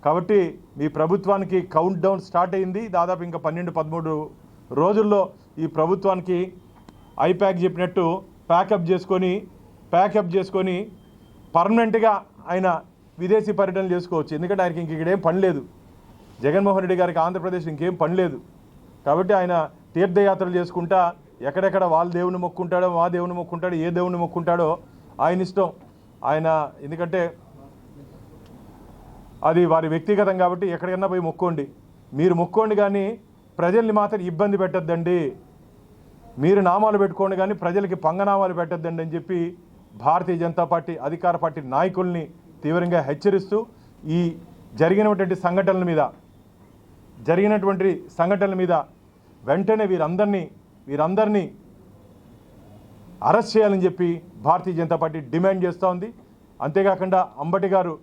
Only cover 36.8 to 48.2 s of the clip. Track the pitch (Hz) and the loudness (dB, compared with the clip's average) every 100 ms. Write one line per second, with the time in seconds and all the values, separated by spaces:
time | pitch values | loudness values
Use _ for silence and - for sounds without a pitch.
36.8 | 214 202 196 165 196 190 190 208 170 185 | 2 2 0 0 -2 0 -2 -2 -2 -2
37.8 | 196 175 156 175 196 196 190 175 165 175 | -2 -2 -2 0 0 2 0 -2 -4 -6
38.8 | 165 165 165 165 165 180 170 175 - - | -6 -6 -6 -8 -4 -4 -4 -8 -20 -20
39.8 | - 107 127 170 180 175 170 165 170 170 | -20 -4 0 2 0 -2 -2 0 0 0
40.8 | 170 160 135 165 180 170 170 156 131 135 | -2 -8 -6 -2 0 0 -2 -4 -4 0
41.8 | 185 190 180 170 151 - - - 147 170 | 0 0 -2 -2 -8 -14 -20 -8 -2 0
42.8 | 175 170 135 147 202 196 190 208 233 - | 2 0 0 0 2 0 0 -4 -4 -14
43.8 | - - 151 165 170 165 - - - 110 | -20 -16 -4 0 0 -4 -18 -20 -20 0
44.8 | 160 196 214 202 190 190 175 180 190 190 | 2 4 2 2 0 0 0 2 2 2
45.8 | 180 156 135 - - - _ _ - - | 2 2 0 -4 -20 -20 _ _ -20 -20
46.8 | _ - - - 117 170 208 214 196 190 | _ -20 -20 -10 0 2 4 2 0 2
47.8 | 196 175 - - | 0 0 -8 -2